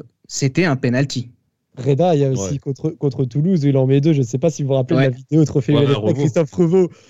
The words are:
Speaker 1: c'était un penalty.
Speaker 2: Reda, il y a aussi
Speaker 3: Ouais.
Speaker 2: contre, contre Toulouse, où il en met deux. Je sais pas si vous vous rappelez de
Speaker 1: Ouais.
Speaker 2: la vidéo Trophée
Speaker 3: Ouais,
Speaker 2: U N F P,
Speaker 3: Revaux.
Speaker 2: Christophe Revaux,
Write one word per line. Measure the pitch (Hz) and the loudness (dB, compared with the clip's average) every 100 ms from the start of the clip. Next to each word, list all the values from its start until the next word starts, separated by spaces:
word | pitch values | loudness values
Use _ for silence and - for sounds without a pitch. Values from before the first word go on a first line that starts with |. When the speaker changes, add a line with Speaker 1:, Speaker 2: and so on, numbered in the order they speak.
| - _ - | -18 _ -14
Speaker 1:
c'était | - 139 165 180 | -4 -2 0 0
un | - | 0
penalty. | 123 123 139 123 113 _ _ _ _ - | 0 0 -2 -6 -12 _ _ _ _ -6
Speaker 2:
Reda, | 123 139 180 151 | -2 0 2 2
il | |
y | 135 | 0
a | |
aussi | 123 98 | -2 -4
Speaker 3:
Ouais. | 139 | -6
Speaker 2:
contre, | 143 131 156 | -8 -6 -8
contre | - 147 123 127 | -4 -4 -4 -4
Toulouse, | 143 170 180 | -2 0 0
où | 139 | 2
il | 135 | 2
en | 131 | 2
met | 139 | 2
deux. | 160 | 2
Je | 143 | 2
sais | 123 131 | 0 -2
pas | 160 | -2
si | - | -2
vous | 135 | -2
vous | 135 | -2
rappelez | 127 131 | 0 2
de | |
Speaker 1:
Ouais. | 135 | 2
Speaker 2:
la | 127 | -2
vidéo | - 151 147 | -2 2 2
Trophée | 143 139 147 | 0 2 2
Speaker 3:
Ouais, | |
Speaker 2:
U | 139 | 2
N | |
F | |
P, | 123 | 2
Speaker 3:
Revaux. | 107 | 0
Speaker 2:
Christophe | 120 143 175 151 | 0 0 0 -2
Revaux, | 180 165 190 175 - | 0 2 2 0 -4